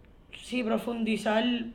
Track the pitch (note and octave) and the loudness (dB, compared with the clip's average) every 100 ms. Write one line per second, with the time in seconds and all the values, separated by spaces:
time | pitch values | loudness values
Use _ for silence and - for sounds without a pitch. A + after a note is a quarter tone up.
0 | - - - - - B3 A3 A3 A#3+ A#3 | -20 -20 -20 -18 -6 -2 0 0 0 -2
1 | A3 G#3+ A3 G#3+ B3 A#3+ A#3 | 0 0 2 4 2 0 -4